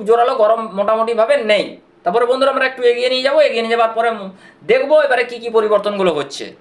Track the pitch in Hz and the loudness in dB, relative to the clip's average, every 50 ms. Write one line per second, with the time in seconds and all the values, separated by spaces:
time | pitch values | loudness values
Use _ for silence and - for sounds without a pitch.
0 | 214 202 233 233 240 254 262 240 214 208 226 226 226 - 180 196 202 214 220 226 | 0 2 2 2 2 2 2 2 2 2 2 0 -2 -4 -6 -4 -2 0 0 0
1 | 226 226 233 220 214 190 285 - 226 214 214 196 160 - - - _ _ _ _ | -2 -2 0 0 0 2 0 0 0 0 0 0 -2 -4 -10 -16 _ _ _ _
2 | - 175 185 233 247 240 254 262 269 269 262 262 262 254 262 254 247 240 240 240 | -4 -2 0 0 0 0 0 2 0 0 0 0 -2 -2 -2 0 0 0 2 2
3 | 247 254 262 254 254 269 285 311 294 254 226 226 226 226 226 233 226 226 226 220 | 0 -2 -2 0 0 0 2 2 2 2 2 -2 -2 -2 0 0 0 0 0 -2
4 | 233 233 220 208 196 190 190 - - - - _ 143 156 220 262 269 277 302 302 | -2 -2 -2 -4 -8 -14 -16 -18 -20 -20 -20 _ -2 0 0 0 2 2 4 4
5 | 294 277 254 247 240 233 240 233 233 233 214 226 214 214 208 202 190 208 202 202 | 4 2 0 0 -2 -4 -6 -10 -8 -2 0 0 2 2 2 0 0 -2 -2 0
6 | 190 180 156 147 139 139 - - 113 95 92 - | 0 0 0 -2 -4 -6 -10 -12 -14 -14 -16 -18